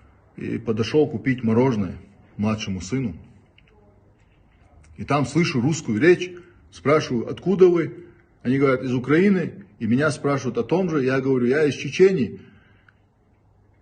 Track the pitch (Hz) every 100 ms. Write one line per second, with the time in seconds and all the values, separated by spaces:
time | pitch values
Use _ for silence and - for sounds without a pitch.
0 | - _ _ - - 113 117 110 110 151
1 | 147 139 139 123 113 113 135 107 90 -
2 | - - - - 107 107 - 92 - 131
3 | 117 76 - - _ _ _ _ _ _
4 | _ _ _ _ _ _ _ - - -
5 | - 143 127 160 170 127 139 156 - 107
6 | 165 180 180 - - - - - 131 151
7 | 147 120 - - 175 196 180 170 139 -
8 | - - _ _ 120 135 139 127 131 123
9 | 127 156 202 185 147 - - - 110 127
10 | 151 143 143 135 127 117 113 170 180 156
11 | 127 135 131 127 120 147 147 127 135 -
12 | 190 180 110 - - - _ _ _ _
13 | _ _ _ _ _ _ _ _